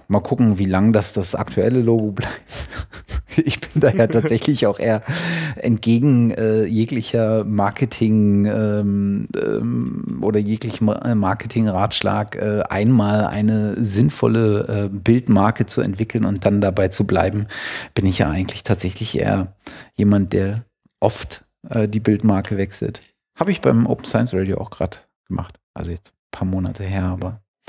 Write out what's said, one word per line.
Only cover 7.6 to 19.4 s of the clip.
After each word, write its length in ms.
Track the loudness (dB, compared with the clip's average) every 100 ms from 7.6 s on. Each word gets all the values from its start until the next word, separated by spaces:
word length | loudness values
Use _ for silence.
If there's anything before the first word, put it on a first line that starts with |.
| 0 0 -4 0 2 4 4 4
ähm, 840 | 2 0 0 0 0 0 0 -2 -4
ähm, 840 | -4 -2 -2 -2 -2 -4 -6 -8 -4
oder 180 | 0 0
jeglichem 460 | 0 -2 -4 -2 -2
Ma-, 80 | 0
äh, 160 | 0
Marketing-Ratschlag, 1200 | 0 0 -2 -4 -2 0 0 0 0 0 -2 -4 -4
äh, 260 | -2 -2 -2
einmal 560 | 2 4 4 4 2
eine 580 | 0 0 2 2 0 0
sinnvolle, 1080 | 0 2 2 2 2 4 2 2 0 -2 -2
äh, 20 |
Bildmarke 720 | 0 2 4 4 4 4 2
zu 160 | -2 -2
entwickeln 460 | -2 -2 -4 -2 -2
und 180 | 0
dann 160 | 2 2
dabei 280 | 2 2 0
zu 180 | 0 0
bleiben, 400 | 2 0 -2 -4 -8 -10 -10 -8
bin 100 | -2
ich 140 | 0 2
ja 100 | 0
eigentlich 360 | -2 -4 -6
tatsächlich 540 | -4 -2 -2 -6 -6 -2
eher 360 | 0 0